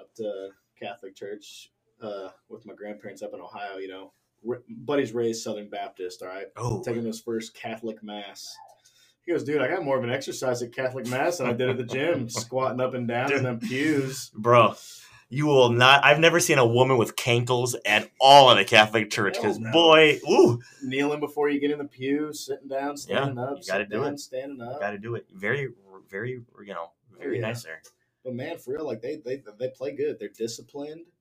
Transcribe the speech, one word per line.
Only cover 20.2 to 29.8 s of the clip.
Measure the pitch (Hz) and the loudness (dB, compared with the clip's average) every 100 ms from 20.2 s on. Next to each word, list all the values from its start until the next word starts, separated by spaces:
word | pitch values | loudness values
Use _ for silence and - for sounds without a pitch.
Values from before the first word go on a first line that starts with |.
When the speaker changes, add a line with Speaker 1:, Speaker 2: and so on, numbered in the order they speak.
| - | 2
Speaker 2:
ooh. | 233 370 120 - - | 4 4 4 -6 -14
Speaker 1:
Kneeling | 131 135 143 147 | -8 -2 -2 -2
before | 147 147 147 | -6 -2 -2
you | 143 | 0
get | 147 | -2
in | 147 | -4
the | 143 | -8
pew, | - 131 143 151 | -8 -4 -4 -4
sitting | 143 - 135 135 | -10 -10 -10 -8
down, | 135 143 | -8 -8
Speaker 2:
Yeah, | 143 - 113 | -10 -6 -4
Speaker 1:
standing | 135 123 | -4 -6
up, | 131 | -8
Speaker 2:
you | 143 - | -8 -6
gotta | 98 104 | -4 -4
Speaker 1:
sitting | |
Speaker 2:
do | 107 | -4
Speaker 1:
down, | 147 143 | -6 -8
Speaker 2:
it. | |
Speaker 1:
standing | - 131 139 135 | -10 -12 -10 -12
up. | 117 | -12
Speaker 2:
You | - | -8
gotta | 101 101 | -8 -8
do | 110 113 | -10 -12
it. | - | -12
Very, | 95 104 135 135 - 98 95 _ | -10 -6 -4 -6 -12 _ -20 _
very, | 98 120 127 117 - 101 | -10 -10 -10 -16 -20 -16
you | |
know, | 87 85 _ _ 92 | -14 -14 _ _ -14
very | 143 123 | -8 -6
Speaker 1:
Yeah. | 110 | -6
Speaker 2:
nice | 117 | -8
there. | 80 80 - _ _ _ 127 | -12 -18 -20 _ _ _ -12
Speaker 1:
But | |
man, | 120 147 165 | -10 -10 -12
for | - | -10
real, | 147 151 | -10 -8
like, | 117 | -10
they, | 123 151 123 | -10 -10 -10
they, | 139 107 104 | -10 -12 -10
they | 127 | -10
play | - | -8